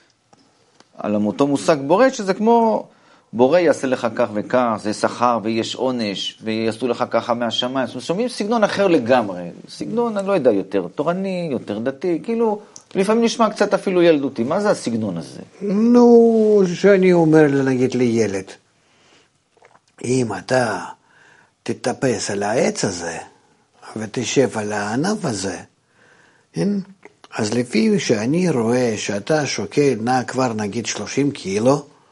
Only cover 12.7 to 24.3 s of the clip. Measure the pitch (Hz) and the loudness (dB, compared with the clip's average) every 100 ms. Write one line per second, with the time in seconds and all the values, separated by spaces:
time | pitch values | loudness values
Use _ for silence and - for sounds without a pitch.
12.7 | - - - 196 226 226 233 214 214 202 | -20 -8 -2 0 2 0 2 0 0 0
13.7 | 190 202 180 170 151 135 - 117 160 104 | 0 0 4 4 4 0 -4 -2 0 0
14.7 | - - 113 107 85 - - - - 202 | 0 -2 -4 -4 -6 -10 -14 -20 -10 -4
15.7 | 196 233 240 240 233 233 226 214 208 185 | 2 4 6 8 8 8 6 4 4 4
16.7 | 175 196 196 185 175 160 156 151 139 135 | 2 4 6 6 6 6 6 6 4 2
17.7 | 127 127 123 123 113 104 95 95 - _ | 2 0 2 2 2 0 -2 -8 -16 _
18.7 | _ _ _ _ _ _ _ _ _ _ | _ _ _ _ _ _ _ _ _ _
19.7 | _ _ _ 120 131 117 92 - 127 117 | _ _ _ -2 -2 -2 -4 -2 0 0
20.7 | 92 - - _ _ _ _ _ _ - | -4 -10 -16 _ _ _ _ _ _ -10
21.7 | 107 127 123 135 101 - 101 101 131 175 | -6 -6 -2 -2 -2 -4 -4 -2 0 -2
22.7 | 208 113 87 85 - - _ _ _ _ | -2 -4 -4 -8 -10 -14 _ _ _ _
23.7 | _ - 110 107 131 113 | _ -16 -12 -8 -6 -2